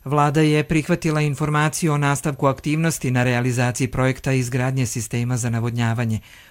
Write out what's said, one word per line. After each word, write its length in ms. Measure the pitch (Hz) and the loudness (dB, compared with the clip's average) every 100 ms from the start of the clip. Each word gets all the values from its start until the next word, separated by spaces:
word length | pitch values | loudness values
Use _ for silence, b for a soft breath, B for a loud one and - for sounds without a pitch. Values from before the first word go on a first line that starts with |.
Vlada 360 | - 147 147 147 | -2 2 2 4
je 240 | 156 151 | 4 4
prihvatila 560 | 151 160 147 175 165 151 | 2 0 0 -2 0 0
informaciju 720 | 151 139 151 147 151 - 170 | 0 -2 -2 0 0 0 0
o 60 | 147 | 2
nastavku 480 | 143 139 160 139 143 | 2 0 -2 0 0
aktivnosti 640 | 135 - 151 165 - 139 | 0 -2 0 0 -2 -2
na 140 | 123 | 0
realizaciji 640 | 123 120 127 120 123 120 131 | 2 2 0 0 0 0 -2
projekta 440 | - 131 131 - | 0 0 0 0
izgradnje 540 | 131 123 127 127 135 123 | 0 0 -2 0 0 -2
sistema 500 | - 113 120 120 123 | -2 -4 -2 -2 -2
za 140 | 120 | -2
navodnjavanje. 720 | 117 117 120 117 113 117 110 B B B | -2 -2 0 0 0 0 -2 B B B